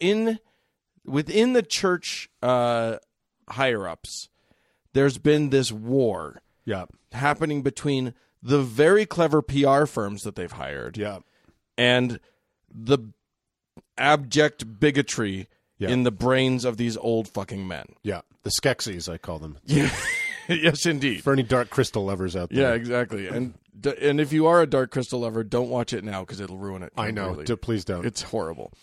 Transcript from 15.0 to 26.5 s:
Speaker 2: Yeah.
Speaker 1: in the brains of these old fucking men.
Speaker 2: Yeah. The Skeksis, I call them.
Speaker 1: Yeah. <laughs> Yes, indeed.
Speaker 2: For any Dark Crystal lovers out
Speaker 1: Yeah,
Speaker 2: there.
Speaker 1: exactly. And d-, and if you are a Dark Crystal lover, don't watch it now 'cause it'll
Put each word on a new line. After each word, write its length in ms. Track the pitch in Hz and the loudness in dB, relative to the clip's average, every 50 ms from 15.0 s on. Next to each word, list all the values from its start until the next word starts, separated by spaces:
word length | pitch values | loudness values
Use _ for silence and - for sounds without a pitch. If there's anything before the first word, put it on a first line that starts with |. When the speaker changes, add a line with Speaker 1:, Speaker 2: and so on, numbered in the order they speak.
| 135 - - - 117 101 95 95 92 - _ _ _ _ _ - | 0 0 0 -2 -2 -2 -4 -6 -8 -12 _ _ _ _ _ -6
Speaker 2:
Yeah. 100 | 101 110 | -2 0
Speaker 1:
in 140 | 123 123 127 | 2 2 2
the 60 | 123 107 | 2 0
brains 520 | 92 113 127 131 131 131 131 131 127 117 | 0 2 2 2 4 4 2 0 0 -2
of 120 | 127 117 | -2 -2
these 200 | 107 120 117 110 | -2 -2 -2 -2
old 320 | 110 - 113 113 113 110 101 | -2 -2 0 0 0 -2 -4
fucking 380 | - 104 98 95 - 98 95 90 | -6 -8 -8 -8 -8 -8 -8 -8
men. 180 | 87 69 - - - _ - | -8 -10 -12 -16 -18 _ -8
Speaker 2:
Yeah. 200 | 104 95 85 - _ _ _ - | -6 -6 -6 -8 _ _ _ -6
The 80 | 104 | -4
Skeksis, 600 | - - - 143 123 - - 113 98 87 80 - 85 | -2 0 2 2 0 0 -2 -8 -8 -8 -8 -8 -10
I 60 | 82 | -10
call 200 | - - 85 78 | -10 -10 -10 -10
them. 200 | 78 78 73 73 _ | -10 -12 -14 -12 _
Speaker 1:
Yeah. 260 | - 143 147 139 131 - | 0 2 2 2 2 0
<laughs> 40 | - - - - - - - - - - - | -2 -4 -4 -4 -4 -4 -6 -8 -8 -4 -2
Yes, 380 | 180 165 151 165 147 - - | 0 2 4 2 2 2 2
indeed. 380 | 175 160 139 135 139 110 85 - | 0 0 0 0 -2 -2 0 0
Speaker 2:
For 80 | 143 139 | 2 2
any 100 | 135 127 | 2 2
Dark 280 | 113 131 127 120 - | 2 2 0 0 0
Crystal 340 | - - 123 - - 110 98 | 0 0 0 0 0 -4 -2
lovers 320 | 98 98 92 95 90 85 | -2 -2 -2 -4 -4 -4
out 160 | 95 87 87 - | -4 -6 -2 0
Speaker 1:
Yeah, 140 | 127 139 127 | 2 2 2
Speaker 2:
there. 60 | 117 | 2
Speaker 1:
exactly. 500 | 117 117 120 123 123 123 98 113 101 98 | 0 -2 -2 -2 -2 -2 -2 -6 -8 -8
And 280 | 92 - 117 127 123 - - _ _ - 101 | -6 -6 -6 -6 -6 -8 -14 _ _ -12 -6
d-, 160 | 98 139 139 - | -4 -4 -2 0
and 200 | 135 147 143 147 | 2 2 4 2
if 120 | 151 135 151 | 2 2 2
you 140 | 156 156 | 4 6
are 160 | 160 170 175 165 | 6 6 6 6
a 40 | 143 | 4
Dark 240 | 135 135 131 120 - | 4 2 0 0 -2
Crystal 260 | 139 123 - - 123 | -4 -4 -2 -4 -4
lover, 240 | 120 113 110 113 113 | -4 -4 -4 -4 -4
don't 260 | 104 120 120 127 120 | -2 0 0 0 0
watch 240 | 123 123 117 - - | -2 -2 -2 -2 -4
it 120 | 107 92 | -6 -6
now 200 | 107 101 95 92 | -6 -8 -8 -8
'cause 140 | - - 95 | -10 -10 -12
it'll 180 | 101 90 | -12 -10